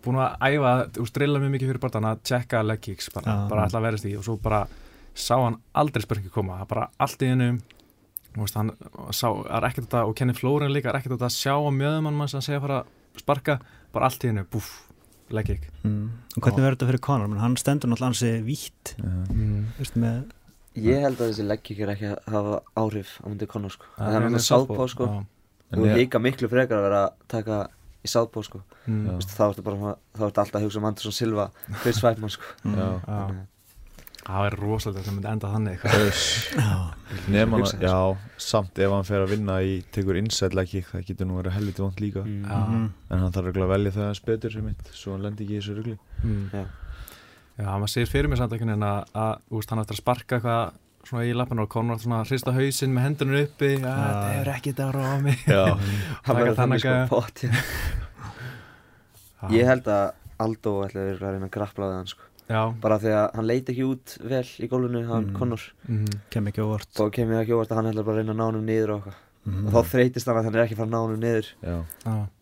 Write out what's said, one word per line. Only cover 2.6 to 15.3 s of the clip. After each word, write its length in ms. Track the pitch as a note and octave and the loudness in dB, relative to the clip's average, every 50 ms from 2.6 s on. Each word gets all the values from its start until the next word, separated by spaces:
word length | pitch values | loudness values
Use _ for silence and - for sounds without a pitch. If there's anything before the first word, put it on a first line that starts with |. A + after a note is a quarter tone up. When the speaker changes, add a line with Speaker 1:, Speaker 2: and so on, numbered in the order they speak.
| A2 | 2
Speaker 1:
leg 160 | G#2+ A2 G#2+ | 2 0 -2
kicks, 280 | - - F#2+ - - - - | -4 -10 -10 -10 -10 -10 -8
bara, 120 | G2 - | -6 -2
Speaker 2:
Já. 220 | A2+ G#2+ G2+ G2+ G2+ | 0 0 0 0 0
Speaker 1:
bara 180 | G#2+ G#2+ G#2+ G#2 | 2 2 2 2
ætla 120 | F#2+ A#2 | 2 2
að 60 | A2 A2+ | 0 0
verðast 140 | A2 G#2+ G2+ G#2 | 0 0 -2 -4
í, 80 | G2+ G#2 | -4 -4
og 60 | G2+ | -4
svo 180 | A#2 A2+ G#2 | -4 -4 -2
bara 260 | - A2 G#2+ G#2 G2+ - - - - - - - - - - | 0 2 2 2 0 -2 -8 -16 -20 -20 -20 -20 -20 -20 -12
sá 220 | - - - A#2+ C3 B2+ | -8 0 2 4 4 4
hann 140 | A#2+ A#2 - _ _ _ | 2 0 -4 _ _ _
aldrei 260 | - D3 D3+ - B2 | 2 2 2 0 -2
spörkingu 300 | - - A2+ G#2 G2 F#2 | -2 -2 -2 -4 -4 -4
koma, 260 | - A#2 G2+ F#2 F2+ F#2 F#2+ | -4 -2 -2 -2 -4 -6 -6
það 20 | - | -4
bara 220 | G#2 A2+ A#2+ - _ _ | -2 -4 -4 -4 _ _
allt 180 | C3+ C#3 - - | -2 -2 0 0
í 80 | C#3 B2+ | 0 2
einu, 300 | B2+ B2+ B2 A#2+ B2 A#2+ - _ - _ - _ _ _ _ _ _ - _ - - | 4 4 4 2 2 -2 -4 _ -20 _ -20 _ _ _ _ _ _ -18 _ -12 -6
þú 80 | - G#2 | -4 -4
veist, 100 | G2 - | -4 -2
hann 180 | A2 G#2+ A2 G#2+ - - - _ - - - | -2 -2 -2 -4 -6 -18 -20 _ -14 -10 -6
sá, 180 | G#2 - - A#2 G#2 | -4 0 0 0 0
það 300 | G2+ G#2 - - A2+ A2 | 0 -4 -2 -2 0 0
er 60 | B2 | 0
ekkert 180 | B2 - A#2+ - | -2 -2 -6 -2
að, 180 | - A#2+ A#2 G#2 | 0 2 2 2
og 60 | A2 | 0
Kenny 180 | - C3 B2 B2 | 0 0 0 0
Florian 380 | - - B2+ C#3+ D3 D3 C#3 | 2 2 2 2 2 2 2
líka, 180 | C#3 C#3+ A#2 B2 - | 0 0 0 0 -2
er 60 | C3+ | -2
ekkert 160 | C3 C3 B2+ A#2 | -2 -2 -4 -2
að 120 | B2 A#2+ - | -2 -2 -2
sjá 220 | - - C3+ C#3 C#3+ | 0 0 0 2 2
á 120 | D3 D3 | 2 2
mjöðum 340 | C#3 C3+ C#3 D3 D#3 D#3 D#3 | 2 2 2 2 0 0 0
hann 80 | D3+ D3 D3 | 0 -2 -2
mann 100 | D3 C#3 | -2 -2
sem 140 | - C#3 | -4 -6
segja 180 | B2+ - D3 C#3+ | -4 -2 -2 -2
að 80 | C#3 C#3+ | -2 -2
fara 160 | C#3 C3 - | -2 -2 -4
að 380 | - _ _ _ _ _ - - | -6 _ _ _ _ _ -10 0
sparka, 360 | - C#3+ C#3 - - D3 B2+ - - - - - _ | 0 0 0 2 0 0 0 0 -10 -20 -20 -20 _
bara 140 | - A#2 - | -2 2 2
allt 140 | B2+ - - - | 2 2 2 -2
í 40 | B2 | 0
einu, 160 | A2 G2+ F#2+ | 0 0 -2
búff, 380 | - - A2 G2+ - - - - _ - _ _ - _ _ _ _ | -2 -4 -6 -6 -6 -14 -18 -20 _ -20 _ _ -20 _ _ _ _